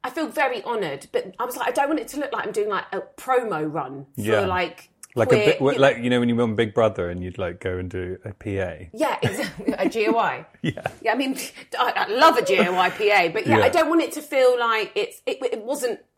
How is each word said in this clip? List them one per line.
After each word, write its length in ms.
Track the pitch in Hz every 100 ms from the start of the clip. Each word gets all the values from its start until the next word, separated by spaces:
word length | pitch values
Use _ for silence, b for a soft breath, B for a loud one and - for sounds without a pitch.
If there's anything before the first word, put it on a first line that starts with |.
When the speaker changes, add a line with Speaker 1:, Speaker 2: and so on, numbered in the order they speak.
| 254
Speaker 1:
I 40 |
feel 160 | 330 294
very 360 | 262 269 254
honoured, 440 | - 226 175 135 -
but 220 | - 196 -
I 60 | 240
was 120 | 294
like, 100 | 247
I 40 |
don't 180 | 247 277
want 100 | 311
it 80 | 233
to 80 | 269
look 120 | 285
like 140 | 220 202
I'm 60 |
doing, 160 | 214 208
like, 160 | 196 -
a 80 | 196 - -
promo 440 | - 254 226 165 156 151
run 260 | 131 139 139 -
for, 60 |
Speaker 2:
Yeah. 240 | 107 107 196
Speaker 1:
like, 440 | 180 175 - - _ - 123
Speaker 2:
Like 140 | 110
a 60 | 107
Speaker 1:
queer, 100 | 104
Speaker 2:
bit, 160 | -
Speaker 1:
you 100 | 131
know. 60 | - 135
Speaker 2:
like, 120 | 120
you 60 | 120
know, 80 | 123
when 80 | 120
you 60 | 117
were 80 |
on 120 | 120 107
Big 180 | 113
Brother 360 | 104 110 101 87
and 140 | 90
you'd, 140 | 90 90
like, 220 | 90 87
go 180 | 95 92
and 80 | 90
do 280 | 92 90 92
a 100 | 107
P 260 | 101 107 98
A. 300 | 90 78 -
Speaker 1:
Yeah, 240 | - 311 -
exactly. 520 | - 196 247 - - -
A 100 | 180
G 180 | 226 214
O 100 | 226
I. 280 | 190 127 160
Speaker 2:
<laughs> 80 | _
Yeah. 240 | 170 - - -
Speaker 1:
Yeah, 120 | 226
I 20 | 233
mean, 220 | 262 269 - B B -
I, 260 | 247 - 185
I 0 | 226
love 140 | 320 -
a 60 | -
G 140 | 190
O 160 | 180 180 180
I 20 |
P 180 | - 208
A, 180 | 208 170
but 180 | 220 190
yeah, 100 | -
Speaker 2:
Yeah. 40 | 208
Speaker 1:
I 40 |
don't 200 | 339 311
want 120 | 330
it 100 | 269
to 80 | 294
feel 380 | - 277 254 247
like 320 | 233 220 202 -
it's, 220 | 202 - -
it, 120 | - 254
it 80 | 220
wasn't 360 | 214 294 240 202 _